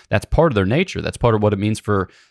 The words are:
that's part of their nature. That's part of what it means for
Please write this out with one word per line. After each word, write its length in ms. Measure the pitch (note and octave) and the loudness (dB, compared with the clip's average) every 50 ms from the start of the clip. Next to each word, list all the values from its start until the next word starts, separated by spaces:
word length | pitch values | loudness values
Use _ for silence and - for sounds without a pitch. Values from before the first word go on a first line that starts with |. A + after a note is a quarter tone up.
| - - | -10 -4
that's 160 | - G#2 - | -4 -4 -2
part 260 | - - - D#3+ E3 | 0 0 2 2 2
of 40 | A#2+ | 2
their 100 | G#2 F#2+ | 2 0
nature. 360 | F#2 A#2 D#3 F#3+ - - - | 2 2 0 -2 -2 -4 -6
That's 160 | - - - - | -6 -6 -6 0
part 180 | - A#2+ A2 | 0 2 2
of 60 | G#2+ | 2
what 120 | G#2+ G#2+ G2+ | 2 0 0
it 60 | F#2+ | 0
means 200 | G2+ G#2+ A2 - | -2 -4 -4 -4
for 300 | - - G#2 G2 F2+ - _ _ _ _ | -2 -2 0 0 -2 -4 _ _ _ _